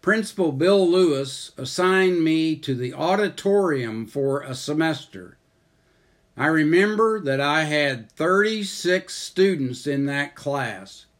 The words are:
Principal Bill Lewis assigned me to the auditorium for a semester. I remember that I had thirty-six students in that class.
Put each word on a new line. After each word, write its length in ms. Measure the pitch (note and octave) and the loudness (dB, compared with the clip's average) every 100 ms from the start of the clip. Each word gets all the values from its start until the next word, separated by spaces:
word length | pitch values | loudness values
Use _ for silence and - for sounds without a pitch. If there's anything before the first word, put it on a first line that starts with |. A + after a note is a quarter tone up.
Principal 500 | - A3 A3 - E3+ | 2 0 0 -2 -2
Bill 340 | C3+ E3+ G3+ F3+ | 2 2 4 4
Lewis 640 | F3+ F3+ C#3 C3+ - - - | 4 4 2 -4 -10 -16 -12
assigned 680 | C3 - F3+ F#3+ F#3 F3 D#3+ | -10 0 2 4 2 2 2
me 320 | D#3+ D#3+ D#3 | 2 0 -2
to 180 | D3 B2+ | -4 -4
the 180 | B2 | -4
auditorium 1120 | - D#3+ G3 G#3 - G3+ G3+ F#3+ C#3+ A#2 A2 A2+ | -4 0 0 0 -2 0 2 2 0 -4 -6 -8
for 360 | C#3+ C#3 C#3 | -4 -2 -2
a 120 | C3+ | -6
semester. 840 | C3 - D3+ D#3+ D3 - G2 F2+ _ _ _ _ _ _ _ _ _ _ - | -10 -6 -2 -2 -2 -8 -20 -20 _ _ _ _ _ _ _ _ _ _ -2
I 120 | C#3+ | 0
remember 760 | D#3+ D3+ F3 G3+ G#3+ A3+ G#3+ | 2 4 4 4 4 2 2
that 180 | D3+ C3+ | -2 0
I 240 | C#3+ D3+ | 0 0
had 480 | D3+ D3+ C#3+ B2+ A2 | 0 0 0 -2 -10
thirty-six 1040 | _ D#3+ F#3+ G#3 A3 G3 - F3 F#3 F#3 - | _ 2 2 2 0 -6 -4 0 0 -2 -12
students 720 | - - G3 F3 C3 A#2+ D3 | -10 2 2 2 -4 -6 -4
in 200 | C#3 C#3 | -2 -2
that 280 | C#3 C#3+ - | -2 -6 -6
class. 680 | C#3+ C#3 A#2+ G2 G2 - _ | -6 -4 -4 -8 -16 -20 _